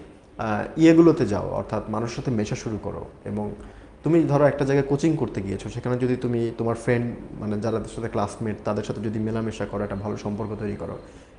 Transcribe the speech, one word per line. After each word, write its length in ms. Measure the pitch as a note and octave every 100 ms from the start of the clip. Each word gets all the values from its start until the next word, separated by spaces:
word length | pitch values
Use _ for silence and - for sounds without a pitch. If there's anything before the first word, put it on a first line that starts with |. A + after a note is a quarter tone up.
| - - - -
আহ, 420 | A2 G#2 - -
ইয়েগুলোতে 460 | E3 E3 E3+ D#3 A2
যাও, 240 | F#2+ F#2
অর্থাৎ 400 | F#2 G2+ G#2+ G#2
মানুষের 260 | G#2+ A2+ -
সাথে 160 | C#3
মেশা 240 | A2+ G#2 -
শুরু 220 | A#2+ G#2
করো 220 | G2+ E2 - - -
এবং 260 | G#2 G#2 G#2 - - - -
তুমি 200 | D3+ E3+
ধরো 220 | C#3+ C#3+ C#3+
একটা 200 | - C#3+
জায়গায় 220 | C#3 C#3
কোচিং 280 | C#3+ E3 D3
করতে 260 | A2+ A#2
গিয়েছো, 280 | G2 G2 G#2+
সেখানে 280 | A#2+ B2 B2
যদি 180 | B2+ B2+
তুমি 360 | B2 A#2 A#2 A#2
তোমার 180 | A#2 A2+
ফ্রেন্ড, 400 | - A#2+ A#2+ G#2+ - -
মানে 200 | G#2+ G#2
যারা 240 | A2 A2 G#2+ -
সাথে 140 | A2+
ক্লাসমেট, 460 | A#2 G#2 - A2 G2 A2
তাদের 180 | G#2
সাথে 180 | G#2 A2
যদি 180 | A2 A2
মেলামেশা 460 | A2 A2+ A2 - G#2
করো, 180 | G#2
একটা 120 | G2+ G2+
ভালো 220 | G#2 G#2+
সম্পর্ক 380 | G#2+ G#2 G#2+ G#2
তৈরি 160 | G#2+ -
করো, 220 | - - - - -